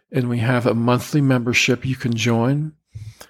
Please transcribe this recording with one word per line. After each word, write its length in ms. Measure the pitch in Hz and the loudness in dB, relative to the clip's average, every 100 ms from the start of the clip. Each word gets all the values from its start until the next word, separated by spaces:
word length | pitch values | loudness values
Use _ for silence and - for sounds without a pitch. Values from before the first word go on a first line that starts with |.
| _ | _
And 160 | 139 123 | -4 -2
we 120 | 120 | 0
have 260 | 117 123 113 | 0 2 2
a 80 | |
monthly 480 | 113 117 123 - 151 | 2 2 0 0 0
membership 640 | 139 127 117 117 - 123 131 | 2 2 0 0 0 0 -2
you 100 | 127 | -4
can 180 | 123 | -4
join 600 | 117 113 117 117 143 156 - _ - - - | -2 0 2 2 0 -4 -10 _ -20 -18 -20